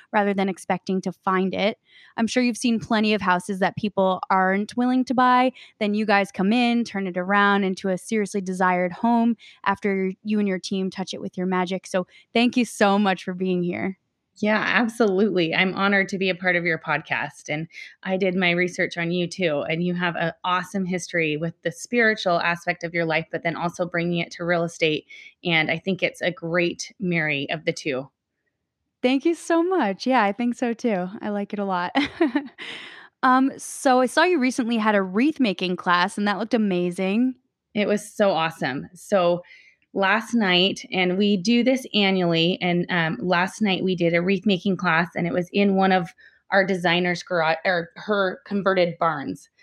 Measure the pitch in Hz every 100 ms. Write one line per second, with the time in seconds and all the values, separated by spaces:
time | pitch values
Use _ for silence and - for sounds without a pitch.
0 | - 220 202 196 190 175 - 180 - 190
1 | 180 - - 185 190 185 196 - _ -
2 | - - 226 254 247 220 247 226 - 220
3 | 214 214 190 180 - 190 185 - 208 -
4 | 190 185 - 190 185 196 208 - 247 254
5 | 254 247 254 247 254 - - - 208 208
6 | 214 202 196 - 190 240 240 233 220 196
7 | 185 180 180 202 202 202 190 185 196 180
8 | - 220 202 208 185 185 185 180 180 175
9 | 233 233 233 226 - - - 196 208 190
10 | 190 190 214 214 208 185 - 196 190 -
11 | 185 - 202 - 185 185 180 185 - 190
12 | 180 - _ 233 240 254 226 - 202 196
13 | 202 185 - 180 185 180 175 180 190 190
14 | _ _ _ - 208 214 117 190 233 -
15 | 220 185 214 180 160 156 190 180 196 196
16 | 190 196 190 180 185 175 170 160 - 151
17 | - 123 143 - - 151 160 - - -
18 | 190 190 185 180 175 170 180 175 175 170
19 | 170 180 170 185 175 143 - 165 180 175
20 | 180 165 165 - 180 180 180 202 180 185
21 | - 175 160 151 165 - 170 - - 240
22 | 220 214 190 170 170 170 - 175 170 170
23 | 165 156 165 160 170 165 170 - 175 175
24 | 170 170 170 - 170 175 170 - 160 156
25 | - - - _ 185 160 151 165 - 185
26 | 180 - 180 175 170 175 175 - - -
27 | 180 170 151 139 143 165 165 160 160 131
28 | 143 _ _ _ _ _ _ _ _ _
29 | 254 269 330 330 - 330 339 370 214 190
30 | 247 254 202 208 240 233 240 226 240 190
31 | 180 208 214 208 202 208 196 185 180 -
32 | 285 - 302 285 285 - - - - -
33 | - - 262 254 262 - - - 277 254
34 | 254 - 359 349 254 247 226 233 214 208
35 | 190 190 285 - 240 180 185 175 - 175
36 | 185 - 208 190 220 233 208 180 175 175
37 | 190 208 254 247 _ _ _ 214 202 208
38 | - - 202 160 160 - 147 135 170 -
39 | - 202 175 175 - - - _ _ 196
40 | 190 214 226 233 196 175 190 - - 185
41 | 180 180 208 208 185 240 240 262 254 208
42 | 196 190 175 165 165 185 180 175 175 175
43 | 160 - 180 175 190 - 214 180 190 180
44 | 170 170 180 196 208 180 202 185 180 160
45 | 175 - 175 180 175 202 202 190 190 185
46 | 175 - - _ - 196 190 185 175 175
47 | 180 175 - 175 160 160 190 175 170 -
48 | - 208 185 - - 202 190 190 175 -
49 | 165 151 135 185 - _